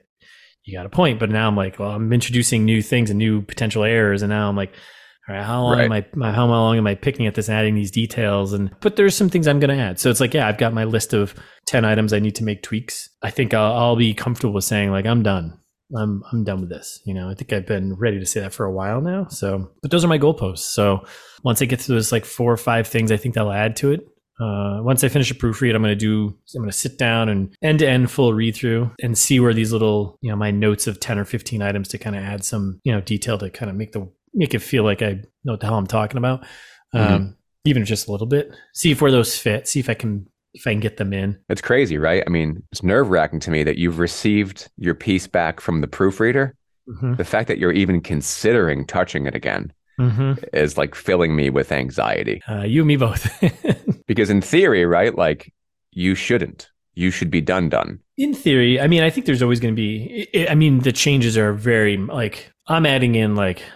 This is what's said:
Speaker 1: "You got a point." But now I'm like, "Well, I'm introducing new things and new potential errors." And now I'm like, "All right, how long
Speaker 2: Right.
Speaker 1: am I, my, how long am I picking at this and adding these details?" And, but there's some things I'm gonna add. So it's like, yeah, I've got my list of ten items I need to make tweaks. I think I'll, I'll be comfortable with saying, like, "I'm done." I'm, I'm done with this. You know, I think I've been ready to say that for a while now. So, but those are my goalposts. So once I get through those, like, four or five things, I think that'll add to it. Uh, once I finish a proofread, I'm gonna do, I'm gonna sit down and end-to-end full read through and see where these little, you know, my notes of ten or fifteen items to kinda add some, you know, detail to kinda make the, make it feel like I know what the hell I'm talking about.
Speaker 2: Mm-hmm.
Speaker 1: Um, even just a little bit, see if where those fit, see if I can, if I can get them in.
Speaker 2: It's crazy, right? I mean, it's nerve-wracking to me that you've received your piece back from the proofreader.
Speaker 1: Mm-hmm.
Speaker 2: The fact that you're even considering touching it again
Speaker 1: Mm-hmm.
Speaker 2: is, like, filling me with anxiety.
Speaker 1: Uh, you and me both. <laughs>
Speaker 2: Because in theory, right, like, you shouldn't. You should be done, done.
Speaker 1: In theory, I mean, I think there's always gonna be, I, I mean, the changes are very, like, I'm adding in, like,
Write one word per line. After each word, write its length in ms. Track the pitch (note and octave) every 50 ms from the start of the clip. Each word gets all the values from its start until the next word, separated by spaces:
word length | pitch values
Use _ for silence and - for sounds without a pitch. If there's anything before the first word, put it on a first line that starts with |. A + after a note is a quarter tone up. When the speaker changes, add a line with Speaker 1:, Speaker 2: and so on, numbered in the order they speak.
| _ _ _ _ _ _ - - _ _ _ _ _
Speaker 1:
"You 120 | - F#2+ F#2
got 80 | F2+ G2
a 20 |
point." 300 | - D#3+ F3+ D3+ A#2 A2
But 100 | A2+ G#2
now 180 | G#2+ G#2+ A2 A2
I'm 80 | G#2
like, 220 | G2+ F#2+ F#2+ - -
"Well, 120 | G2+ G2+
I'm 200 | G#2 G#2 A2 A2
introducing 540 | A#2 B2 A#2+ - B2 B2 A#2 - B2+ A2+ A2
new 160 | A2 A2 A2
things 280 | G#2 - - B2 A#2 G#2+
and 80 | G2+ G2+
new 240 | A2 A2 G#2+ G#2 G2+
potential 400 | - - - A#2+ A2 - A2 G#2
errors." 400 | A2 A#2 A2+ A2 G#2 G2 G2 G#2
And 80 | G2+
now 180 | G#2 G#2+ G#2 G2+
I'm 60 | G2+
like, 180 | G2+ G2 F#2 - - - - - - - - _ _ _ -
"All 60 | G2
right, 80 | G2 G2+
how 180 | G#2 A#2 B2
long 160 | B2 B2 B2 A#2+
Speaker 2:
Right. 80 | A#2
Speaker 1:
am 60 | A2+
I, 140 | A2 G#2 G2 - -
my, 160 | D3+ B2 A2
how 160 | G#2+ A#2 B2 A#2+
long 280 | A#2 A#2 A2+ A2 A2+
am 120 | A2+ G#2+ G#2
I 80 | G2+
picking 320 | G2 - C#3+ - - A#2 G#2+
at 80 | G2
this 120 | - G#2 A2
and 80 | G#2+
adding 200 | G#2+ A2 G#2+ G#2+
these 160 | G#2 G2+ F#2+
details?" 600 | - A#2 A2+ A2+ - - A2+ G#2 G2+ G2+ G2 G2
And, 200 | G2+ G2+ G2+ - - -
but 140 | - G#3+ G#3
there's 200 | - G3+ G3 -
some 140 | - G#3 F3+
things 180 | - F3+ D#3+ D3+
I'm 120 | C#3+ C#3+
gonna 180 | C#3+ C3+ C#3 C#3
add. 220 | B2 G2 F#2 -
So 100 | - C3
it's 100 | A#2+ A2+
like, 140 | C3 A#2+ -
yeah, 140 | D3+ B2+ G#2+
I've 100 | G#2+ -
got 160 | B2+ A2+ A2+
my 120 | A2+ A2
list 280 | A2 A2 A2 - - -
of 220 | G#2+ G2+ G2 - - - - - _ - -
ten 180 | - C3 A2+
items 280 | G#2+ G#2+ G#2+ A2 G#2+ G#2+
I 60 | G#2
need 140 | G#2 G#2+ G2+ -
to 60 | A2+
make 200 | G#2+ G#2 G2 -
tweaks. 440 | - A2 A2 B2 - - - - - _ _
I 80 | - G#2
think 240 | - - C3 A2+ -
I'll, 200 | A2 G#2+ G#2+ A#2
I'll 220 | A#2+ A#2 A#2+ A#2+
be 200 | A2+ A#2+ A2 G#2
comfortable 400 | - - B2+ B2 - - A2+ G2+
with 80 | G2+ F#2
saying, 260 | - A2+ G#2 G2+ G2
like, 160 | G2 F#2+ G2
"I'm 160 | A2 A#2 A#2+
done." 380 | G#2+ G#2 G2 F#2 E2+ D#2+ E2 - _ _ _ _ _ - C#3
I'm, 280 | A2+ G#2+ G#2+ G#2 G2 G2 -
I'm 120 | - A#2 G#2+
done 180 | G2+ G2 F#2+
with 80 | F#2 F2
this. 300 | F2 E2+ - - - - -
You 80 | G#2 F#2+
know, 160 | F#2+ F#2 F#2+
I 40 | F#2+
think 180 | - - - -
I've 120 | G2+ F#2 -
been 260 | A2 G2 F#2+ G2 F#2+
ready 240 | F#2 A#2 A2+ G2+ G2
to 60 | F#2+
say 140 | F#2 - A2
that 140 | G2 F#2+ -
for 120 | - A2+
a 60 | F#2+
while 300 | F#2+ F#2+ F#2+ G2 A2 B2+
now. 260 | D3 F3 F3+ G3 F#3+ -
So, 420 | - - - G2 G2 F#2+ F#2+ - _ _
but 100 | - C#3
those 120 | - F3 E3
are 40 | F3
my 120 | D#3+ D3+
goalposts. 400 | C#3 D3+ D#3+ D#3 A2 F#2 F#2 -
So 460 | - - - - G#2 G2+ G2 G2 - - - - - - - - -
once 180 | B2+ A#2 -
I 40 | C#3
get 140 | A#2 B2+ A#2+
through 140 | - - B2+
those, 160 | A2+ A2 -
like, 140 | - A2+ -
four 260 | - - - B2 A#2+
or 60 | A#2+ A2
five 300 | - - A#2 A2+ A2+ -
things, 240 | - A#2 A2+ A2
I 60 | A2 G#2
think 180 | - B2 A#2
that'll 160 | A2+ G#2+ G#2
add 240 | G2 G2+ G#2+ A2+ A#2 -
to 140 | - C#3
it. 160 | C#3+ F3 - - _ _ _ _ _ -
Uh, 400 | A#2 A2 G2+ G2+ G2+ G2+ G2+ G#2
once 220 | A2+ B2 C3+ A#2+ -
I 60 | B2
finish 200 | A2+ C#3+ C3 A#2
a 60 | B2+
proofread, 400 | - - A#2 A2 - C3+ A#2+ A2
I'm 60 | A2 A2
gonna 120 | G#2+ G#2
do, 400 | G2+ G#2+ G#2+ G#2+ G#2+ G#2+ G#2 G2 _ _ - -
I'm 60 | C3+ A2+
gonna 80 | G2+
sit 260 | G2 - - B2+ B2+ -
down 320 | C3+ A#2 A2+ A2+ A2+ A2
and 260 | G#2 G2 G2 F#2+ - _
end-to-end 480 | - D#3 D#3 D3+ D3+ C3+ B2+ B2+ B2+ A#2
full 240 | - - C3+ A#2+ A2
read 220 | G#2+ A2+ A2+ G#2+
through 360 | - - A#2+ A2+ A2+ A#2+ A#2 - -
and 160 | - A#2+ A2+
see 240 | - - - C#3 B2+
where 140 | B2 A#2+ A2+
these 180 | A2+ A2 G#2+
little, 460 | A#2 A2 A2 G#2+ G#2 G#2 G2+ G2 - _
you 100 | - A#2
know, 40 | G#2+
my 140 | G#2 G#2 G#2
notes 380 | G#2 G2+ G#2+ G#2+ G#2 G2+ - A#2
of 120 | G2+ -
ten 200 | - - A#2 G2+
or 40 | G2+
fifteen 380 | - - A2+ - - A#2+ G#2+
items 260 | G2+ G2+ G2+ G#2 G2 -
to 100 | - G#2
kinda 180 | - A2 G2+ G2+
add 240 | G2 G2 G2+ G#2 G2
some, 360 | - - G#2+ G2+ G2 F#2+ - -
you 80 | C#3
know, 80 | A2+ G2+
detail 380 | F#2+ - G#2+ G2+ - - A2+ G2+
to 140 | G2+ F#2
kinda 220 | - - A#2+ G#2 F#2+
make 180 | G2+ A2 G#2
the, 180 | - G#2+ G2 F#2 - _ _ _ -
make 220 | - E3 C3+ -
it 40 | A2+
feel 240 | - - - B2+ G#2+
like 200 | A2 G2+ - A2+
I 180 | G#2+ G2 F#2+ G#2+ - _ _ -
know 80 | C3+ A2+
what 60 | G2+
the 80 | - G#2+
hell 100 | A2+ A2
I'm 80 | G2
talking 320 | F#2 - A2 G#2+ G#2 - C3
about. 240 | A#2+ B2+ C3 C3 - - - - - - - _ _ _ -
Speaker 2:
Mm-hmm. 180 | A#2+ G#2+ G#2 G2
Speaker 1:
Um, 240 | E2+ G2 G2 - _ _ _ _ _ -
even 200 | D3+ C#3 B2 G#2
just 220 | G2+ A2+ G2+ - -
a 40 |
little 140 | G2+ G2 A2 A#2+
bit, 240 | C#3 C#3+ C#3+ - - - - _ -
see 160 | - - F3
if 120 | C#3+ -
where 100 | D3+ C#3
those 260 | C3 B2 A2+ - - -
fit, 300 | - A#2+ G#2+ A2 - -
see 120 | - C#3+
if 80 | B2+ -
I 60 | C#3+
can, 340 | - - A2+ G#2 G2+ G2 - _ _ _ _ -
if 100 | - -
I 60 | -
can 80 | G#2+ G#2
get 180 | G#2 G#2+ - -
them 160 | G#2+ G2 G2
in. 260 | G2 F#2+ G2+ G2+ - _ -
Speaker 2:
It's 120 | G2+ -
crazy, 380 | - - B2 C3 C#3+ G#2 D#2+ D2
right? 240 | D2+ D#2+ E2+ F#2+ -
I 40 | -
mean, 320 | F2 E2 D#2+ D#2 D#2 - - -
it's 100 | - - -
nerve-wracking 560 | F2+ G2 B2 C#3 G#2 F#2 E2+ D#2 D2 - D#2
to 100 | - -
me 120 | D#2+ D#2 D2+
that 140 | D2+ D2+ -
you've 220 | E2+ F2 E2 D#2+
received 680 | F2 E2+ - - - A2 G#2 G#2 G#2 F#2+ F#2 - - - _ -
your 180 | - E2+ E2
piece 320 | - - A#2 G2 F2+ - -
back 340 | - F2+ E2 E2 E2 -
from 200 | - - E2+ D#2+
the 60 | D2 D2
proofreader. 680 | - - G2 G2 F#2+ - A2 A#2 B2+ C3+ C#3 C3+ - _ _ _ _ _ _ -
Speaker 1:
Mm-hmm. 260 | A#2 F2+ - B2+ B2
Speaker 2:
The 80 | B2+ F2+
fact 240 | - - A2 A2+ -
that 100 | - -
you're 120 | F2+ F2
even 300 | E2+ F#2+ G2 F2+ F#2 E2+
considering 840 | D#2+ - E2+ D2 C#2+ - - - - G#2+ A#2+ A#2+ F#2 D#2+ D2 C#2 C#2 -
touching 400 | - F2+ F2+ - - D#2 C#2 C#2
it 80 | -
again 360 | - - A#1+ G1+ G1+ - - - _ _ _ _ -
Speaker 1:
Mm-hmm. 440 | B2+ B2 A2 A2 C3+ C3+ C#3 B2 - - -
Speaker 2:
is, 220 | - D2+ D2 D2
like, 200 | - D2 D2 -
filling 400 | - - - F#2+ F2+ E2+ D#2+ D#2
me 160 | D2+ C#2+ C#2
with 200 | C2 C#2 C2 -
anxiety. 720 | D#2+ C#2 C2 C2 B1 - G#1+ A1 G#1+ G1+ G1+ G#1+ - F#2+ - -
Speaker 1:
Uh, 140 | G#2+ G2+ G2+
you 180 | G#2+ A#2 D#3
and 60 | D#3+ D3+
me 80 | D3
both. 340 | C3+ C3 A2+ F#2+ - - G#2+ - - -
<laughs> 360 | E3 - - - D#4 - - - - - - _
Speaker 2:
Because 240 | - - - G#2+ F#2+
in 120 | G#2 G2+
theory, 440 | F#2+ - - E3+ G3 E3+ A#2 F#2 F2
right, 300 | E2+ E2+ E2+ G2 A#2 - -
like, 360 | F2 D#2+ D2+ - - - - _ _ _ _ _ _ _ -
you 200 | F2+ F2 F#2 F#2+
shouldn't. 560 | - - - A#2+ A2+ E2+ - - - - - _ _ _ _ -
You 160 | F2 F2 F#2
should 220 | F2+ - - E2+
be 80 | E2+ E2
done, 300 | D2 - F#2 F#2 F2 D#2
done. 300 | C#2+ - G1+ G1+ - - _ _ _ -
Speaker 1:
In 160 | C4+ D4 C#4+
theory, 460 | - - E3+ C#3 C3 A#2+ A#2+ B2+ C3
I 60 | C3+ D3+
mean, 140 | F3 E3+
I 80 | D#3+ D#3+
think 160 | D#3+ C4+ B3
there's 160 | - C#3 A#2+
always 200 | B2+ A#2+ B2 A#2
gonna 120 | A#2+ A#2 A2
be, 520 | A2+ A2 G#2 G#2+ G#2+ A2+ C3+ - A#3 G#3 - -
I, 160 | G3 E3 F3
I 40 | D#3
mean, 240 | D3+ D#3 D#3 C3+ B2+
the 120 | B2 C3+
changes 460 | A2+ - - D3+ C#3+ C#3 A#2 A#2 A2 A2
are 160 | G#2+ G#2 G#2
very, 420 | G#2 G#2+ B2 A#2 A2 G#2+ G#2 G2+
like, 560 | G2 G2 B2 D3+ C#3 A#2 G2 - - - - _ _ _ -
I'm 180 | D#3+ E3 D#3+
adding 300 | D3 C3+ C3+ B2+ A#2+ A#2
in, 200 | A2+ A2 G#2+ G#2
like, 280 | G#2 G2+ F#2+ F2+ - - - -